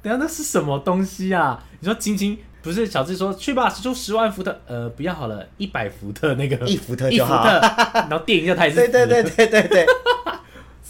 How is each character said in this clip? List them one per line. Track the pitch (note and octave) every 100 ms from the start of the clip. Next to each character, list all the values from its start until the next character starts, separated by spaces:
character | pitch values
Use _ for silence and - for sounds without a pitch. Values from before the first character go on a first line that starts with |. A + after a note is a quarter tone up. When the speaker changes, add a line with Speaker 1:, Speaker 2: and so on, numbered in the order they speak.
Speaker 1:
等 | G#3
一 | B3
下， |
那 | D#4+
是 | D#4+
什 | D4 F3+
么 | D3 C#3
东 | D#3+ F3+
西 | F#3+ - F#3+
啊？ | F#3 D3 A#2 - -
你 | E3+
说 | A3
青 | G3+ G3
青， | G3+ G#3+ - -
不 | D#3+
是 | F#3+ A3
小 | C#3
智 | C3+ F3+
说 | F#3+
：“去 | F#3+ -
吧， | C4 A3
出 | G3 A#3
十 | B3 -
万 | A3 A3
伏 | G3+
特。” | F#3 - -
呃， | B2 A#2+
不 | A#2
要 | D#3+
好 | D#3+ A#2+
了， | G#2 F#2 -
一 | G3+
百 | C3+ G#2
伏 | - G2+
特 | G#2 D#3
那 | C3 C#3
个。 | C3 B2+
Speaker 2:
一 | F#3+
伏 | -
特 | B2 C3
就 | A3
好。 | B2
Speaker 1:
一 | C3
伏 | A#2
特， | F3 G#3+ - A3
然 | A#3 D3+
后 | D#3
电 | - F#3
影 | E3
就 |
开 | E3+ E3
始 | E3+
死 |
了。 | A#3+
Speaker 2:
对， | B3 A#3+
对， | A#3+
对， | A3 - A3
对， | G#3+
对， | -
对。 | F#3 E3
Speaker 1:
<laughs> | B4+ A#4+ B4 - - - - - - -